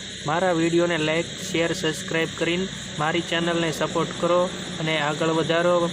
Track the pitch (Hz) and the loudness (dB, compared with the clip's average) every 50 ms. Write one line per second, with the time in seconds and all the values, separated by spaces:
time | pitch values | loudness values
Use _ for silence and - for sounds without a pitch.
0 | - - - - - 147 156 170 190 185 175 160 165 170 165 170 170 175 175 160 | -12 -12 -12 -8 -4 -2 0 2 2 2 2 2 2 4 4 4 4 2 2 0
1 | 156 156 156 165 170 - - - - - - 160 165 165 165 - - 160 151 - | 0 0 0 0 -2 -4 -8 -10 -6 -4 0 0 0 0 0 -2 -2 -2 -2 -4
2 | - - 160 160 165 156 - - 165 165 170 180 190 190 - - - - - - | -4 -4 -2 -2 -2 -2 -2 -2 -2 0 0 0 -2 -4 -6 -10 -10 -10 -4 -2
3 | 151 156 165 175 165 - 175 165 170 175 170 170 170 165 147 - 156 156 - 170 | -2 0 0 0 -2 0 -2 0 0 0 2 2 0 0 0 -2 -2 0 0 0
4 | 160 156 - - 175 170 175 180 180 180 180 - - - - - 160 160 160 156 | -2 -2 -2 -2 0 2 4 4 2 2 -2 -6 -8 -8 -6 -4 -2 0 0 0
5 | 147 147 151 147 165 160 160 165 160 147 165 170 170 175 175 175 170 170 | 0 0 0 0 0 2 2 2 2 2 2 4 4 4 4 4 2 0